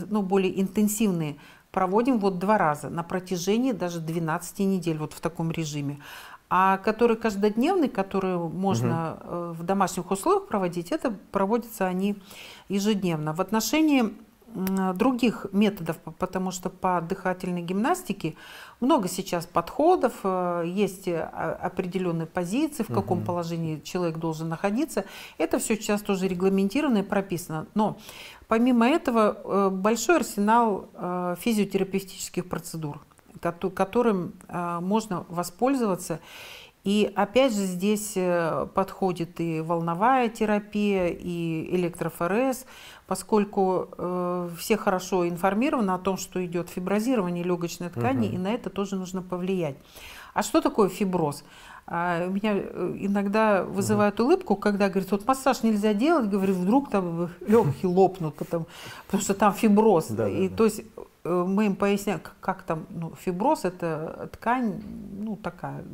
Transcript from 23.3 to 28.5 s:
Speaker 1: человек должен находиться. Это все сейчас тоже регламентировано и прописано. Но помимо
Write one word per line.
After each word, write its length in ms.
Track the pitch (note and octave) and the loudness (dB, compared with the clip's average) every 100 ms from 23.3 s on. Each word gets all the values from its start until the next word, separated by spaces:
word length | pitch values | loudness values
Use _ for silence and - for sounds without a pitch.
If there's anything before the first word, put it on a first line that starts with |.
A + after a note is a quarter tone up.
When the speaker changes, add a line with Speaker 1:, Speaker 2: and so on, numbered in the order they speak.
| F3 E3+ E3+ D#3+ D#3 | -4 -4 -4 -4 -4
Speaker 1:
человек 340 | - F#3 F3 E3 | -4 -2 -2 -2
должен 300 | E3 D#3 E3 | -4 -4 -4
находиться. 560 | D#3+ G3+ A3 D#4 - - - - - | -2 -2 0 -2 -4 -6 -10 -12 -4
Это 200 | E4 C4+ | -2 0
все 160 | - G#3+ | 0 -2
сейчас 260 | - G#3 | -2 -2
тоже 280 | G#3 G3 F#3 | 0 0 0
регламентировано 680 | F3+ F#3+ G3 G3 C#4 D4+ G#3+ | 2 2 4 2 2 2 2
и 40 | |
прописано. 640 | - G3+ G3 E3+ - D#3 - - | 2 -2 -2 -4 -6 -8 -4 0
Но 220 | D#3+ - - - - - | 0 0 -12 -18 -18 -10
помимо 400 | - | 0